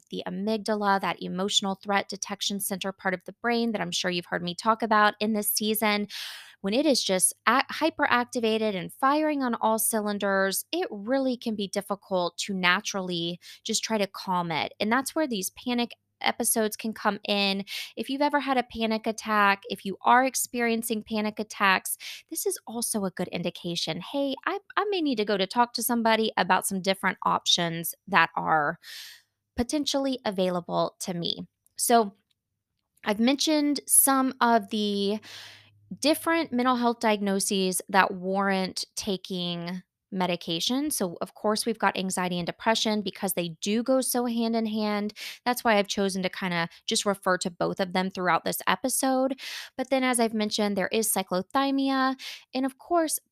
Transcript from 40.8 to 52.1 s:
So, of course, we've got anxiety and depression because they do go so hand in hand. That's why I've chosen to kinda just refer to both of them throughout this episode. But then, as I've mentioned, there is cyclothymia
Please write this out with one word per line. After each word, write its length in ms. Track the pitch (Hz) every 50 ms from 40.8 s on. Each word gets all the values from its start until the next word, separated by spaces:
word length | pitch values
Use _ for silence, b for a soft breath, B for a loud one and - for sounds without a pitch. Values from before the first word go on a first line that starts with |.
| 285 311
So, 260 | - - 214 180 170 -
of 140 | - - -
course, 300 | - - 214 214 214 -
we've 140 | 240 226 -
got 180 | - 196 -
anxiety 420 | - 185 190 180 - 180 180 180 175
and 80 | 175
depression 560 | 175 - - - 226 226 226 - 226 214 214 202
because 320 | 196 - - - 190 -
they 160 | - 175 175 160 -
do 240 | - 202 208 226 240
go 160 | 247 262 262
so 240 | 247 - - 254 240
hand 320 | 247 233 233 233 226 226
in 100 | 226 226
hand. 460 | 220 214 220 214 208 208 208 208 208 B B B B B B B
That's 180 | - 254 233 -
why 140 | 240 214
I've 100 | 202 202
chosen 380 | 196 - - 196 196 185 190 185
to 40 | 185
kinda 400 | - - - 185 175 170 165 170 B B B
just 200 | - 226 220 -
refer 320 | 214 196 - - 190 180 180
to 120 | - 190
both 280 | 175 - 170 165 175 -
of 140 | 196 185 175
them 180 | 190 185 190
throughout 340 | 190 - 180 180 165 165 -
this 160 | 185 175 - -
episode. 720 | - 185 - - 262 240 - - 269 262 262 262 269 269 262 B B B B B B B
But 140 | - 262 -
then, 120 | 269 262 254
as 160 | 254 254 233
I've 160 | 233 226 226
mentioned, 420 | 220 214 208 - - 214 208 202
there 120 | 196 180 -
is 240 | - 220 220 - -
cyclothymia 1040 | 202 190 - - 180 - - - 269 277 277 277 277 269 269 269 269 262 262